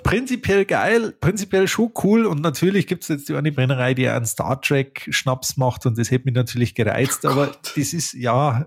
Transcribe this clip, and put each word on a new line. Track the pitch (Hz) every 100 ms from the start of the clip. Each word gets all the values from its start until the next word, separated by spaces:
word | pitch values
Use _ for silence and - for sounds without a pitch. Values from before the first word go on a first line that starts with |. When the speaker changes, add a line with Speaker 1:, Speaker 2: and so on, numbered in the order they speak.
Speaker 1:
Prinzipiell | - 208 262 247 - 196 196
geil, | 147 131 233 220 -
prinzipiell | 143 202 190 190 190
schon | - 226 -
cool | 185 220 220
und | 151
natürlich | 160 135 175 196 -
gibt's | 185 -
jetzt | 147 -
die | 147
eine | 151
Brennerei, | 139 127 135 127
die | 127 127
einen | 117 117
Star | - - 131
Trek | - 139 135 - -
Schnaps | 143 - 127 - -
macht | 127 - 127
und | 113
das | 113
hätte | 131 135
mich |
natürlich | 120 120 123 117
gereizt, | - 104 - 139 -
Speaker 2:
Oh | 147
Speaker 1:
aber | 135 143
Speaker 2:
Gott. | - -
Speaker 1:
das | - 139
ist, | 170 -
ja, | - 123 123 147 117